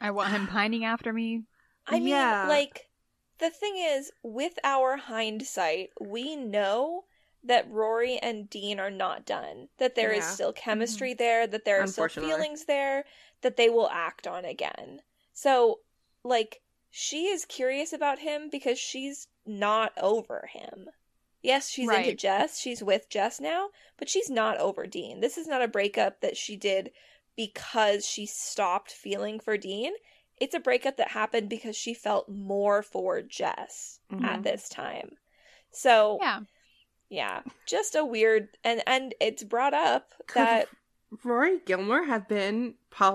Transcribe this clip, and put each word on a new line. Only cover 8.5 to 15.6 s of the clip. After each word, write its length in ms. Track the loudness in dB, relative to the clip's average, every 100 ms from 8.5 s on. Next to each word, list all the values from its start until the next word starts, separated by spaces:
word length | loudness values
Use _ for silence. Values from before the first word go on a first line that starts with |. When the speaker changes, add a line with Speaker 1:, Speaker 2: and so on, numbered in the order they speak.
| -8 -6 -4
Speaker 3:
are 100 | -6
not 380 | -4 -4 -4 -6
done, 420 | -6 -6 -12 -16 _
that 160 | 0
there 180 | 2 2
is 120 | 2 0
Speaker 2:
Yeah. 60 |
Speaker 3:
still 220 | -2 -2
chemistry 580 | -2 -4 -2 -2 -2 -4
Speaker 1:
Mm-hmm. 60 | 0
Speaker 3:
there, 260 | 2 4 2
that 200 | 0 2
there 160 | 2
are 20 | 2
still 200 | 0 -2
Speaker 2:
Unfortunately. 260 | -2 -2
Speaker 3:
feelings 340 | 0 -2 -4 -2
there, 400 | 0 2 0 -4 -14 -20 _
that 160 | -2 6
they 120 | 6
will 200 | 6 4
act 340 | 0 -4 -6 -10
on 180 | -8
again. 600 | -8 -6 -6 -6 -14 -18 _ _ _
So, 480 | -2 4 6